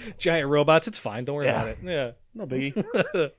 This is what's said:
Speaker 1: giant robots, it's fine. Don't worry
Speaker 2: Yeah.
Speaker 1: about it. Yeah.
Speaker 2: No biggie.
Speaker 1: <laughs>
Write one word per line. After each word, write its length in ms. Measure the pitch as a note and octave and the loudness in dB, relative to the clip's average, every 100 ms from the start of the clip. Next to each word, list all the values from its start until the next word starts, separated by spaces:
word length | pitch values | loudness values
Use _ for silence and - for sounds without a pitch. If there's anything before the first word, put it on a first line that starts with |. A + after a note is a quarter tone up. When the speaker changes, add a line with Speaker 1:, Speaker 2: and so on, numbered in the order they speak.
| A3 - | -14 -2
Speaker 1:
giant 320 | F3 E3 C#3 | 0 2 2
robots, 380 | D3 D3 D#3+ - | 4 6 6 4
it's 80 | - | -6
fine. 260 | A2+ G#2+ | -6 -6
Don't 140 | B2+ D3 | -4 -2
worry 80 | C#3 | 0
Speaker 2:
Yeah. 160 | A2+ | 0
Speaker 1:
about 60 | A2 | -2
it. 80 | G#2+ | -6
Yeah. 300 | F3+ D#3 B2 - - | -4 -4 -4 -8 -18
Speaker 2:
No 120 | A3 E3 | -12 -4
biggie. 280 | B2+ C#3 | -2 -2
Speaker 1:
<laughs> 580 | C#3 - G#3+ - F#3+ C#3+ | -2 -2 0 0 0 -2